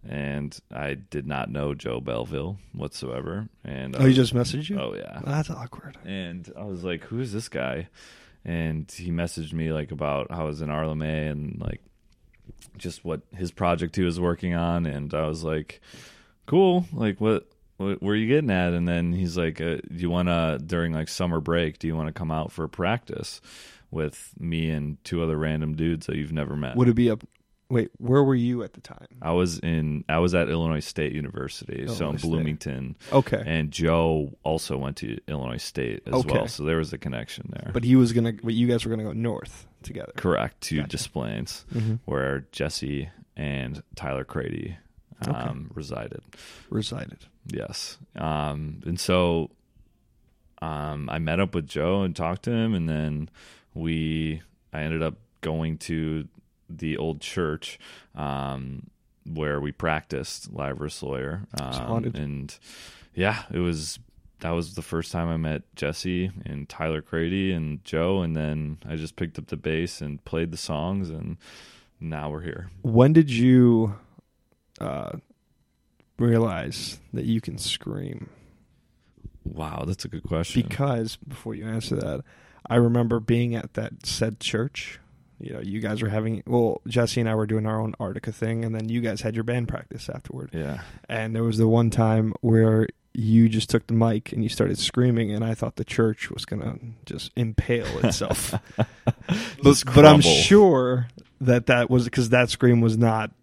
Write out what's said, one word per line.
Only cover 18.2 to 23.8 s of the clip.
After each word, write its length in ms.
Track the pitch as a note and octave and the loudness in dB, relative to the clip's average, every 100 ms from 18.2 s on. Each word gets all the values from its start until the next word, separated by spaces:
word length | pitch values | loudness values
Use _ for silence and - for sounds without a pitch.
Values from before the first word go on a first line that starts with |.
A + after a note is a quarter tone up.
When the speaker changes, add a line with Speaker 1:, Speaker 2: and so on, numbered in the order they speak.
| A2 | 4
Speaker 1:
getting 220 | C#3+ C#3+ | 2 4
at?" 220 | F#2 F2+ | 2 2
And 140 | F2 F2 | 2 2
then 260 | E2+ E2+ | 0 0
he's 240 | F2 F2+ F2 | 0 -2 0
like, 240 | E2 D#2+ | -2 -2
uh, 160 | E2 D#2 | -4 -4
"Do 180 | - E2+ | -6 -4
you 140 | F2 | -2
wanna, 480 | F2 F2+ E2+ E2 C#2+ | 0 2 2 0 -2
during, 280 | D#2 E2+ E2+ | -2 -2 0
like, 160 | D#2+ D#2+ | -2 -4
summer 320 | - F2+ E2 | -4 -2 0
break, 400 | D2 E2+ E2 D2+ | 0 0 0 -2
do 80 | E2 | -4
you 80 | D#2+ | -4
wanna 160 | D#2 | -4
come 180 | D#2 D#2+ | -6 -4
out 220 | D#2 D2+ | -4 -4
for 100 | - | -6
a 40 | D#2 | -10
practice 720 | - F2+ A#2 - - - - - - - - | -4 -2 -2 -4 -10 -10 -14 -20 -20 -20 -20